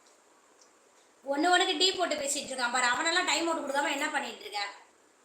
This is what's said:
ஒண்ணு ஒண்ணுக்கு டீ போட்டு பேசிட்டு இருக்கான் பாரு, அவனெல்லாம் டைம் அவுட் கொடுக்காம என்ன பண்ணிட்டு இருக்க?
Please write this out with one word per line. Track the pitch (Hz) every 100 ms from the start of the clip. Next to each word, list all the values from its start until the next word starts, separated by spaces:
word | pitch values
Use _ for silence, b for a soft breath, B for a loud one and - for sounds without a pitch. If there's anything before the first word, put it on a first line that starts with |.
| - _ _ _ _ _ - _ _ _ _ _ 269
ஒண்ணு | 285 349
ஒண்ணுக்கு | 359 381 302
டீ | 381
போட்டு | 370 330 294
பேசிட்டு | 277 285 247
இருக்கான் | 254 240 254
பாரு, | 240
அவனெல்லாம் | 262 320 349 339
டைம் | 294 339
அவுட் | 302
கொடுக்காம | 269 277 311
என்ன | 277 302
பண்ணிட்டு | 294 247 208 196
இருக்க? | 202 202 - - _ _ _